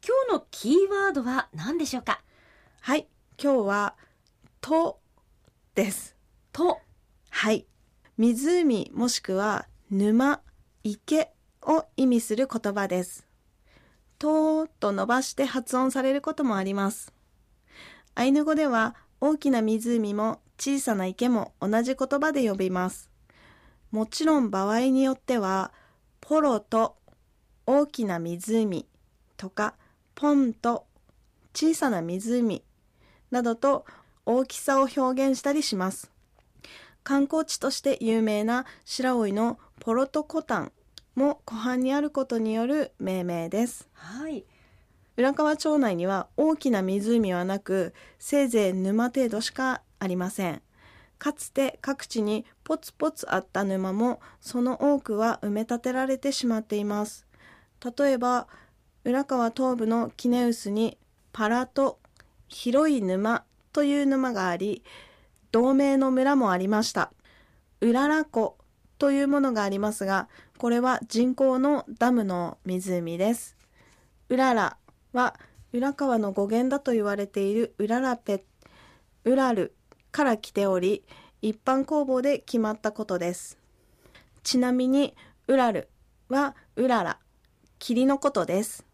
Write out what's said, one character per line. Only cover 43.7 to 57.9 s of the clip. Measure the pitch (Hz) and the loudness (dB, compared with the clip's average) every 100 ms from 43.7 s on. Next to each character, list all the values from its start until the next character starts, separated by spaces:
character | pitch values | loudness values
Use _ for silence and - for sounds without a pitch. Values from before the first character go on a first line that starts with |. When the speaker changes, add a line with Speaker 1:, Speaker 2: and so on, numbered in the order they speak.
| - - | -6 -20
Speaker 1:
は | _ 160 226 311 | _ -16 -12 -10
い。 | 277 - _ _ _ _ _ _ - | -10 -14 _ _ _ _ _ _ 0
Speaker 2:
浦 | 254 | 2
河 | 285 302 302 | 4 2 2
町 | 320 302 | 2 2
内 | 247 175 | 2 0
に | 180 | 0
は | 196 - - | -2 -4 0
大 | 311 302 | 0 2
き | 277 | 0
な | 214 | 0
湖 | 190 196 208 233 202 | 2 0 2 2 2
は | 180 180 | 0 -2
な | 196 | -4
く、 | - 190 175 - - _ | -2 -2 -2 -6 -20 _
せ | - 285 | -2 2
い | 277 | 2
ぜ | 233 196 | 2 2
い | |
沼 | 185 190 208 | 0 0 0
程 | 247 269 247 | 0 0 -2
度 | 214 | -2
し | 226 | -6
か | - 262 254 _ _ | -4 -4 -4 _ _
あ | 196 | -4
り | 180 | -2
ま | 180 | -4
せ | - 185 | -4 -6
ん。 | 151 _ _ - - _ _ | -6 _ _ -20 -20 _ _
か | 294 | -6
つ | 294 - | -6 -6
て | - 269 - | -2 -2 -4
各 | - 277 | -8 -8
地 | - 226 | -6 -4
に | 208 214 233 _ | -2 -2 -6 _
ポ | - - | -6 -6
ツ | - | -6
ポ | _ 302 | _ -4
ツ | 311 - | -4 -4
あ | 185 | -4
っ | 185 | -4
た | 185 | -4
沼 | 196 190 190 | -2 -2 -2
も、 | 196 240 254 - - | -2 -2 -2 -12 -20
そ | - 247 | -8 -4
の | 240 - 285 | -2 0 0
多 | 285 | 0
く | - 208 | -2 0
は | 226 - | 0 0
埋 | 208 | -4
め | 208 | -4
立 | 226 240 | -2 -4
て | 247 | -2
ら | 254 | -2
れ | 262 262 | -2 -2
て | 277 | -2
し | 269 247 | -2 -2
ま | 220 | -2
っ | |
て | 220 208 | -2 -4
い | |
ま | 208 208 214 | -2 -4 -4
す。 | - _ _ - - _ _ 240 | -8 _ _ -20 -20 _ _ -12